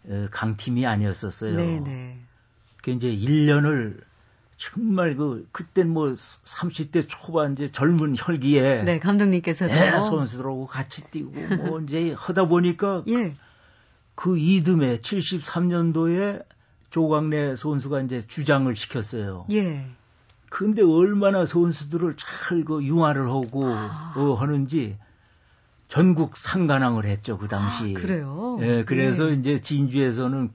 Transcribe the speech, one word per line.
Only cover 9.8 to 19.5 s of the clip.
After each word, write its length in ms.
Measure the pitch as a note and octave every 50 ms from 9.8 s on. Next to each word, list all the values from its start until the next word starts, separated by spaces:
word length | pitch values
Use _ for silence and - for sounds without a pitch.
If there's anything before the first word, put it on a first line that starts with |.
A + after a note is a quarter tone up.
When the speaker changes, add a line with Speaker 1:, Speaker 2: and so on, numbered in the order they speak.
| F3+ F#3+ - -
Speaker 1:
선수들하고 680 | G#3 G#3+ - D3+ C#3 A2+ A2+ B2 B2+ C3+ C3+ C3 C3+
같이 440 | C3 - C3+ C3+ - - - - -
뛰고 460 | - D#3 D3 C3 C#3 D3 D#3+ E3 G3+
뭐 240 | E3 D3+ F3+ D#3+ D#3+
Speaker 2:
<laughs> 20 | D#3+
Speaker 1:
이제 300 | C#3+ C#3 D#3+ E3+ E3+ C#3+
하다 300 | C3 - - F3+ F#3+ F#3+
보니까 560 | D#3+ E3+ F3 F3 F3 E3+ E3+ - G3 G3 F3+ - -
Speaker 2:
예. 260 | A3+ B3 A3+ E3+ D3 - - _ _ _ _ _ _ _ _ _ _ _ _ _ _
Speaker 1:
그 240 | - - F3 F#3 E3+
이듬해 600 | D3+ E3 G3 F#3+ D#3 E3+ F#3 D#3+ C#3+ B2+ A#2+ A2+
칠십삼 720 | - - G#3 G3 D#3 - F#3 F3 C#3+ - - F3 F3 F3+
년도에 720 | F3 F3 E3+ E3+ D#3+ E3 E3 E3 E3+ F3+ G3 G3+ G3+ - - - _ _ _ _ _ _ _ _
조광래 640 | - E3 D#3+ D#3 D#3 D3+ D#3 D#3 D3+ D3+ D3 C#3+ C3
선수가 460 | A#2 - D3+ D3+ C#3 A#2+ C3+ D3 C3+ C3+
이제 180 | B2+ C3 B2 G#2+
주장을 520 | A2 - - C#3+ D3 D3 C#3 C3+ C3 A#2+
시켰어요. 720 | G2+ - - - B2+ G#2 G#2 - A#2 G#2 G2 F#2+ F#2 F2+ -